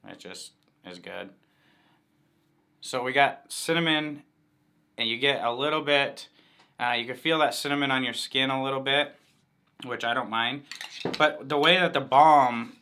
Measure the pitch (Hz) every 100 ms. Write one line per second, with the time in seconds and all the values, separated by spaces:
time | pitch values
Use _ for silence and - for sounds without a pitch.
0 | 95 92 95 90 - _ _ _ 92 87
1 | 92 92 95 _ _ _ _ _ _ _
2 | _ _ _ _ _ _ _ _ - 127
3 | 127 135 139 - _ - - 165 165 156
4 | 151 143 _ _ _ _ _ _ _ -
5 | 117 117 139 135 117 120 143 156 147 143
6 | 135 - - _ _ _ _ - 123 120
7 | 117 123 160 160 143 - 143 143 139 131
8 | 127 113 - 131 135 135 135 135 135 143
9 | 143 - _ _ _ _ _ _ 127 117
10 | 117 127 113 113 120 139 - - - -
11 | - 127 151 147 139 147 156 185 175 139
12 | - 135 156 147 127 117 117 -